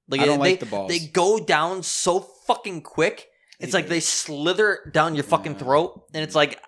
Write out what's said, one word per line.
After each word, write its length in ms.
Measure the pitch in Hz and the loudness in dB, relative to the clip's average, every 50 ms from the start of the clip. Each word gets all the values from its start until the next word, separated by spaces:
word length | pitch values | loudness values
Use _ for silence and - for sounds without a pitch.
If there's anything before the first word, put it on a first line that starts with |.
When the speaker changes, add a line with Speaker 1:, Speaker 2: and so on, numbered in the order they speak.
| _ - | _ -4
Speaker 1:
Like, 120 | 135 135 | 0 2
Speaker 2:
I 60 | 143 | 4
don't 120 | 147 147 139 | 4 4 4
Speaker 1:
they, 100 | 143 180 | 4 2
Speaker 2:
like 80 | 185 180 | 2 0
the 60 | 120 | -2
balls. 240 | 107 104 98 98 127 | -6 -6 -6 -4 -2
Speaker 1:
they 100 | 170 170 | -4 -4
go 380 | 160 147 - 185 175 202 220 214 | -4 -2 0 2 4 4 2 2
down 440 | 165 185 165 151 160 175 190 185 | 2 2 2 2 2 0 -4 -6
so 380 | 170 - - - - 185 175 190 | -6 -6 -4 -2 0 2 0 0
fucking 600 | 185 - - _ _ - 233 - - 208 180 156 | -2 -6 -20 _ _ -4 -4 -2 -4 -10 -10 -12
quick. 460 | - - - 156 160 208 - - - _ _ _ _ _ - - | -12 -8 -2 0 0 0 0 -4 -18 _ _ _ _ _ -18 -14
It's 120 | - 127 | -6 -2
Speaker 2:
They 60 | 190 175 | -2 -2
Speaker 1:
like 60 | 156 | 0
Speaker 2:
do. 40 | 139 | 0
Speaker 1:
they 100 | 170 165 | -2 -2
slither 880 | - - - - - 160 151 143 151 175 185 202 214 208 185 - - 147 | -2 -2 -2 -4 -4 -6 -6 -4 -2 0 2 2 2 2 0 -2 -6 -2
down 220 | - 156 156 170 156 | 2 2 2 2 0
your 100 | 143 135 | -2 -2
fucking 280 | - 165 - - 156 | 0 0 0 0 -2
Speaker 2:
Yeah. 60 | 143 98 | -10 -6
Speaker 1:
throat, 480 | 127 127 139 151 175 - - - _ _ | -2 2 2 2 2 0 -6 -14 _ _
and 120 | - 156 156 | -8 -8 -6
it's 100 | 151 - | 0 2
like, 260 | 151 147 139 - - - | 2 2 2 0 -8 -8